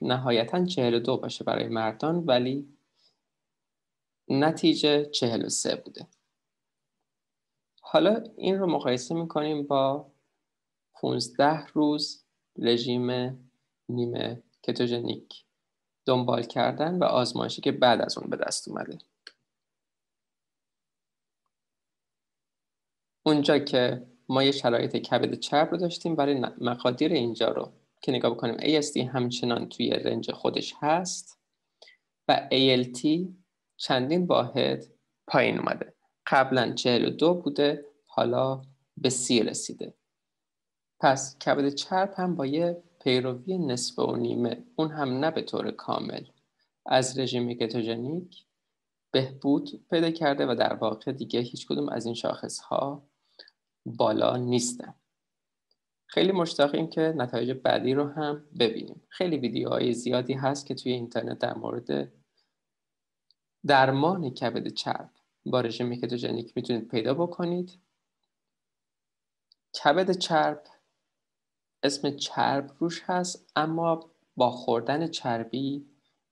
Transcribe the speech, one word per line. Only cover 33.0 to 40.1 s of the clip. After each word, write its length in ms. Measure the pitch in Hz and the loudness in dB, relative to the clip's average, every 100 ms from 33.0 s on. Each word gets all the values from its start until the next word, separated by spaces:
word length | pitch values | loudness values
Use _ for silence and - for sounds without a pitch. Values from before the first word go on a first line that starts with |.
| 151 170 185 - _ _ _ - | 0 0 -2 -10 _ _ _ -10
چندین 480 | - 131 131 175 175 | -2 0 2 0 2
واحد 600 | 123 127 131 135 135 - _ _ _ - | 2 2 0 0 -2 -8 _ _ _ 0
پایین 320 | 139 117 - | 2 4 2
اومده. 340 | - - - _ _ _ - | 0 -2 -6 _ _ _ 2
قبلاً 420 | 139 131 131 113 | 4 4 4 2
چهل 320 | 117 127 120 - | 0 2 4 4
و 40 | |
دو 240 | - 160 | 4 2
بوده، 520 | 180 143 143 143 151 - _ _ | 4 0 2 2 2 -8 _ _
حالا 560 | - 120 123 131 135 - _ _ - | 0 2 2 0 -2 -10 _ _ -2
به 120 | 131 | -2
سی 340 | - - 120 | 0 2 2
رسیده. 500 | - - - - - - _ | 2 -4 -8 -10 -12 -14 _